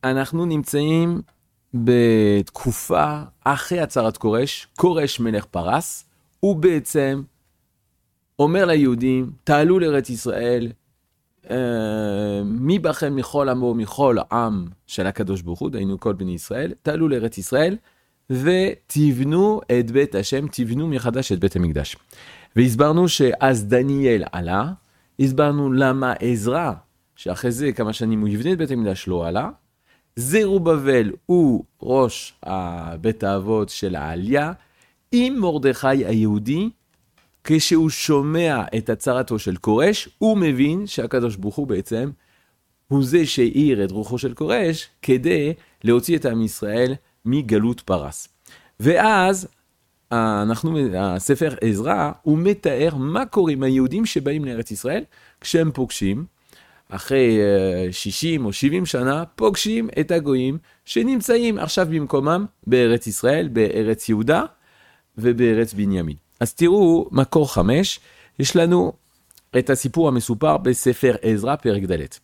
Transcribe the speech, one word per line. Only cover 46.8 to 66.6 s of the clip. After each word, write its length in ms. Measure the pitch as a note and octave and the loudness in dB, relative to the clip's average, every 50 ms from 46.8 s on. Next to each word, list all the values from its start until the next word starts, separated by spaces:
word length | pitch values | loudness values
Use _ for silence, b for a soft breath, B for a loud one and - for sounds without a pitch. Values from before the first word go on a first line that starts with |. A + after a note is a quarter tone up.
| B2+ B2+ C3+ D3 _ _ _ _ _ | 0 0 -2 -6 _ _ _ _ _
מגלות 560 | A2+ B2+ D3 C#3 A2 A2+ G#2 G#2 A#2+ B2 - | -2 -2 -2 0 2 2 2 2 0 -2 -4
פרס. 480 | - - F#2+ F2 C#2+ C#2 - - - - _ _ b b b b b b b _ | -4 -2 -2 -2 -2 -6 -12 -14 -16 -18 _ _ b b b b b b b _
ואז, 680 | G2+ C3+ E3+ F3+ G#3+ A3 A3 G3 F#3 F#3 G3 F#3+ F#3 - _ _ _ _ _ _ _ _ _ _ _ _ | 2 2 4 4 4 4 4 4 4 2 2 -2 -4 -12 _ _ _ _ _ _ _ _ _ _ _ _
אה, 300 | A#2+ A#2 A2+ A2+ G#2+ G#2 | -2 0 0 0 0 0
אנחנו, 360 | G#2 G#2+ A2+ A2+ - D#3+ E3 D#3 C#3 A#2+ F#2 | 0 -2 -2 -2 -2 -2 0 0 -2 0 0
הספר 600 | F#2 G2 G2 F2+ F#2+ - - C#3+ - E3 D#3 B2+ - | -2 -2 -2 -2 -4 0 0 0 2 2 -2 -2 -2
עזרא, 520 | A2+ A2+ G#2 G2 A2 D3 G3 G3+ D#3 D3 - - | 0 0 0 0 -2 -2 -2 -2 -2 -4 -4 -4
הוא 160 | _ D#3 D3+ D#3 | _ 0 0 2
מתאר 560 | E3+ G3 G#3 G3+ - E3+ C#3 B2 D3 E3+ D#3 | 2 0 0 0 0 -2 0 2 0 0 0
מה 320 | C#3 B2+ D3 E3+ A3 C4+ | -2 -4 -2 -2 -2 -4
קורה 260 | A#3 - G#3+ F#3 D#3+ | 0 0 2 2 2
עם 100 | D3 C3 | 2 0
היהודים 440 | C3+ C3 C3 C3 C3 B2+ C#3+ G3+ A#3 | 0 2 2 2 2 2 0 -2 -4
שבאים 380 | A3 - E3 B2+ C#3 D3 D#3 D3 | -2 -2 -2 -2 -2 -4 -4 -4
לארץ 260 | C3+ A#2+ A2+ A2+ - | -6 -6 -8 -8 -8
ישראל, 340 | G#2+ G#2 - B2+ D3+ G#3+ - _ b b b b b b | -10 -8 -6 -4 -4 -4 -6 _ b b b b b b
כשהם 300 | - - - E3 E3 D#3+ | -10 0 2 2 2 2
פוגשים, 520 | C3 C3+ C3 A#2 - - G#2 F#2+ G2 B2 E3+ - _ b b b b b b b b b b _ | 0 -2 -4 -4 -2 -2 -2 0 0 -2 -6 -10 _ b b b b b b b b b b _
אחרי, 500 | G2 G2 - - C3+ C3+ C3 A#2 A2+ G#2+ | -14 -14 -4 0 2 4 4 6 6 4
אה, 520 | G#2 G2+ G2+ G2 F#2+ F#2+ F2+ F2+ F#2 F2+ | 4 4 4 4 2 2 0 -2 -2 -4
שישים 520 | F2+ - - G#2 F#2 - D3+ E3 E3 D3+ B2+ | -6 -6 -8 -6 -6 -4 -2 -2 -2 -2 -2
או 80 | G#2 | -4
שבעים 340 | G2+ - - C#3 D3+ F#3 F#3 | -4 0 0 0 0 0 -2
שנה, 380 | D#3 - C3 B2 C3 C#3 D#3 E3+ - _ | -2 -2 -2 -2 0 -2 -2 -6 -8 _
פוגשים 520 | - A3 G#3+ G3+ - - G#3+ A3 A3+ A3+ A3 - - | 0 0 0 2 0 -2 -2 -2 -2 -4 -4 -2 -4
את 100 | D3+ - | -2 0
הגויים 480 | F3 E3+ D3+ C#3+ C3+ B2+ B2+ C3 C#3 D#3+ b b b b b | 0 -2 0 0 0 0 0 -2 -4 -6 b b b b b
שנמצאים 760 | - - A#3 A#3 B3+ C4+ A#3+ G3 - A#3 A#3 A#3+ A#3 G#3+ G3 | -4 -2 0 0 2 0 0 0 2 2 2 2 0 -2 -2
עכשיו 280 | - E3 - - F#3 D#3+ | -4 -4 -2 -2 0 0
במקומם 560 | D#3+ D#3+ D3 C3 - C#3 C3+ D3 E3 F3+ G#3 G#3 _ _ _ | 0 -4 -2 0 -2 0 0 0 0 0 -2 -6 _ _ _
בארץ 400 | - A#2+ B2+ B2 A2+ A#2 A#2+ - | 2 4 4 6 4 4 2 0
ישראל, 420 | A2+ G2 - - B2 C#3+ D#3+ F3 D3 | -4 -8 -2 0 0 2 2 0 -2
בארץ 600 | A#2+ A#2 A2 G#2 - G#2 A2 G#2+ A2 A2 - - | 0 2 2 2 2 0 0 0 -2 -2 0 -2
יהודה 340 | A2 G#2 A2+ A#2+ D3+ - C#4+ E4 b b b b b b b b b b b b _ - | 0 0 2 2 2 2 0 -4 b b b b b b b b b b b b _ -2
ובארץ 560 | A2 B2 B2 A#2 B2 A#2 A2 A2 A#2 A2+ - | 0 0 2 4 4 4 4 2 0 0 -2
בנימין. 420 | G2 G#2 G2 G2 F#2 E2+ D#2 C#2+ D2 _ _ _ _ | -2 0 0 0 0 -2 -4 -8 -10 _ _ _ _
אז 140 | A#2+ A#2+ - | -4 -4 0
תראו, 540 | - | 2